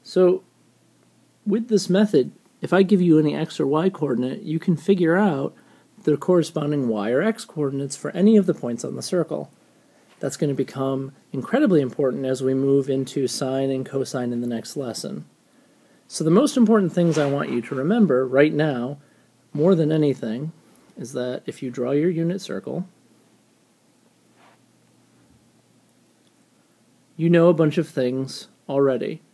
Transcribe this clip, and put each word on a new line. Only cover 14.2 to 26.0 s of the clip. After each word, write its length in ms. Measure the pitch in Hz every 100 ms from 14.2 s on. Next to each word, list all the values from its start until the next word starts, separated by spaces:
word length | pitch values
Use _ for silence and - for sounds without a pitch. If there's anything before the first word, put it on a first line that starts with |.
| 123
in 80 | 120
the 60 | 120
next 280 | 117 - 151
lesson. 500 | 127 113 - - - _ _ _ _ _ _ _ _
So 160 | -
the 80 | 160
most 260 | 185 294 262
important 340 | 214 220 180
things 280 | 180 170 156
I 100 | 143
want 220 | 139 151
you 100 | 123
to 140 | 113 131
remember 500 | 147 233 185 131 131
right 260 | 131 151
now, 460 | 147 156 127 123 143 _ _ _ _ _
more 220 | 147 165 175
than 160 | 151
anything, 600 | 156 147 135 113 113 156 - _ _ _ -
is 160 | 147
that 300 | 135 123 - -
if 160 | -
you 80 | 131
draw 220 | 123 123
your 180 | 147 170
unit 320 | 165 165 185
circle, 460 | - - - 139 190 _ _ _ _ _ _ _ _ _ _ _ _ _ _ _ _ _ _ _ _ _ _ _ _ _ _ _ _ _ _ _